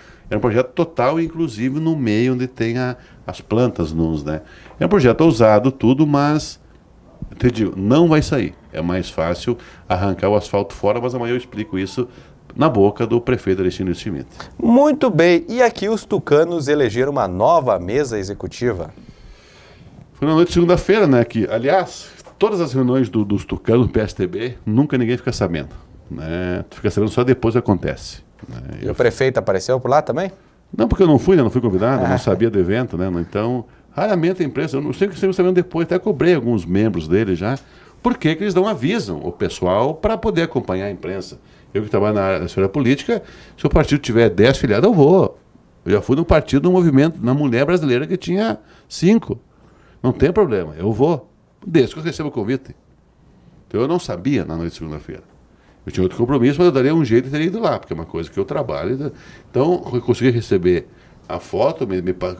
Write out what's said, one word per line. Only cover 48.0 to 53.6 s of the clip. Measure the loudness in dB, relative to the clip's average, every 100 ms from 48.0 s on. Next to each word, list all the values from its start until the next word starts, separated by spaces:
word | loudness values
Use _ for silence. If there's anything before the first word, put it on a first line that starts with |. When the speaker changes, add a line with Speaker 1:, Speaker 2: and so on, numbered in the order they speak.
| 0
Speaker 1:
que | -6
tinha | -2 -2 -2 -4 -10 -20 -18
cinco. | 0 4 4 2 -10 _ _ _ _ _ _
Não | -2
tem | 2 2
problema, | 4 2 0 -4 -4
eu | -2
vou, | 2 2 0 -6 _ _ _ 0
desde | 2 2
que | -2
eu |
receba | -8 -6 -6
o |
convite. | -6 -4 -4 -6 -20 _ _ _ _ _ _ _ _